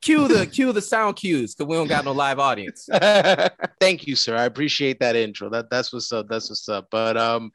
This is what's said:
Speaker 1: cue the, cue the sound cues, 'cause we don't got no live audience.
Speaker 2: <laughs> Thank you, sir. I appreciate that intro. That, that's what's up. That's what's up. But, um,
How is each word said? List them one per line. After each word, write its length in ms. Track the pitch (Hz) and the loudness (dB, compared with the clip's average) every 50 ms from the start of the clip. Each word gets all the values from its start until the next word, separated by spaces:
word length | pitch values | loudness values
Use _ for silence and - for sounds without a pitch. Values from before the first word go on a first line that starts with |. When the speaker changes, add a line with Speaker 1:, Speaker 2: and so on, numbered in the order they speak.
Speaker 1:
cue 260 | - - 311 302 285 269 | 0 4 4 4 6 6
the, 180 | 330 208 185 | 4 4 2
cue 280 | - - - 262 254 226 | 2 0 0 0 2 0
the 80 | 208 | 0
sound 340 | 196 - 240 220 220 202 196 | -2 0 0 0 0 0 -2
cues, 400 | - - 190 165 139 120 104 - | -4 -2 0 0 0 0 -4 -6
'cause 100 | - 147 | -8 -6
we 120 | 143 165 165 | -4 -2 -2
don't 100 | 156 143 | 0 0
got 160 | 156 147 139 | 0 0 0
no 80 | 143 | -2
live 280 | 135 139 143 139 135 135 | -2 0 0 0 0 2
audience. 500 | 139 139 120 104 98 92 - - - - | 0 0 0 -2 -4 -10 -14 -16 -6 -2
Speaker 2:
<laughs> 880 | - 185 - 208 208 202 185 190 190 - 180 180 - - - - - _ | 0 4 4 6 6 6 6 4 4 4 2 0 -2 -4 -8 -10 -2 _
Thank 260 | 190 190 185 151 - | 2 2 2 0 -4
you, 120 | 143 135 - | -4 -4 -2
sir. 180 | - - 113 | -2 0 0
I 80 | 117 120 | 0 0
appreciate 560 | 123 110 135 151 147 - - 143 135 131 - | 0 -2 -2 -4 -2 -2 -2 -2 -2 0 0
that 160 | 131 120 113 | 0 0 2
intro. 340 | 117 113 107 101 - 101 101 | 0 0 -2 -4 -10 -10 -6
That, 200 | 110 117 117 117 | -6 -6 -4 -4
that's 240 | 120 123 123 - - | -4 -4 -4 -4 -8
what's 180 | 120 - - | -10 -8 -6
up. 160 | 120 110 104 104 | -6 -6 -6 -6
That's 220 | 113 113 - - | -6 -8 -8 -8
what's 180 | 110 - - - | -10 -10 -8 -8
up. 220 | 107 98 90 _ | -8 -8 -6 _
But, 240 | - 110 113 113 113 | -4 -2 -2 0 0
um, 380 | 113 113 117 117 117 113 107 - | 0 0 0 0 -2 -4 -8 -14